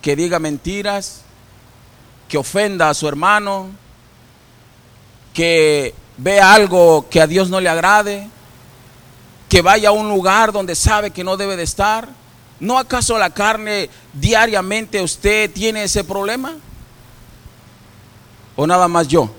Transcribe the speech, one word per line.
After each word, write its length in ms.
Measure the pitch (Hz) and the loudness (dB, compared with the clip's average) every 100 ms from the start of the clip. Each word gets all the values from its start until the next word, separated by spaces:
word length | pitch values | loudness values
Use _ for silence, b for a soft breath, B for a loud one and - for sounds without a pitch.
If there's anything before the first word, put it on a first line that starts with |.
que 140 | 151 139 | -4 -4
diga 220 | 170 170 | -2 -4
mentiras, 840 | 156 143 165 196 202 202 190 - - _ _ - _ _ - _ - - _ | -4 -8 -8 -8 -6 -8 -10 -18 -20 _ _ -20 _ _ -20 _ -20 -20 _
que 100 | 147 | -8
ofenda 540 | 131 196 208 190 160 | -4 -4 -4 0 -2
a 20 | |
su 140 | 143 151 | 0 -6
hermano, 600 | 143 180 208 202 196 190 196 - - _ _ - _ _ _ _ _ _ - - _ - | -2 0 0 -2 -8 -10 -20 -20 -20 _ _ -20 _ _ _ _ _ _ -20 -20 _ -14
que 640 | - 170 165 156 147 131 - - - | -4 0 2 2 0 -4 -10 -20 -8
vea 360 | 147 202 190 | 0 6 8
algo 540 | 214 196 180 170 156 - | 6 6 6 6 6 2
que 120 | 175 | 2
a 40 | 156 | 2
Dios 240 | 175 185 | 2 0
no 100 | 190 | -2
le 100 | 180 | -2
agrade, 600 | 165 175 214 208 202 208 - - - - - - - - - - - - | 0 4 4 2 -8 -14 -20 -20 -20 -20 -20 -20 -20 -20 -20 -20 -20 0
que 140 | 185 | 2
vaya 260 | 170 214 208 | 4 4 4
a 40 | |
un 140 | 214 214 | 2 0
lugar 420 | 202 185 202 220 | 0 2 2 2
donde 240 | 208 190 165 | 0 -6 -2
sabe 340 | - 214 208 | 0 0 -2
que 140 | - | -8
no 140 | 180 190 | -6 -4
debe 180 | 196 185 | -4 -6
de 80 | |
estar? 440 | 160 - 202 220 240 262 - - - - | -8 -4 -2 -2 -8 -20 -20 -20 -20 -12
¿No 180 | 185 262 | -4 -2
acaso 400 | 254 254 226 226 | -2 -4 -2 -2
la 140 | 185 | -2
carne 580 | - 208 220 214 208 156 B B | -2 -2 -2 -4 -6 -8 B B
diariamente 880 | 139 165 226 226 208 185 214 214 208 | -4 0 2 2 0 -2 -6 -6 -6
usted 500 | 175 - 202 214 214 | -6 -4 0 0 -2
tiene 340 | - 220 220 202 | -2 -4 -4 -4
ese 180 | 208 | -4
problema? 500 | 185 196 196 240 262 320 - - - - - - - - - - - - - - - - - - - - | -6 -6 -6 -6 -10 -14 -20 -20 -20 -20 -20 -20 -20 -20 -20 -20 -20 -20 -20 -20 -20 -20 -20 -20 -18 -6
¿O 120 | 151 | 0
nada 200 | 180 175 | 2 2
más 200 | 170 156 | 0 2
yo? 240 | 160 113 | 0 0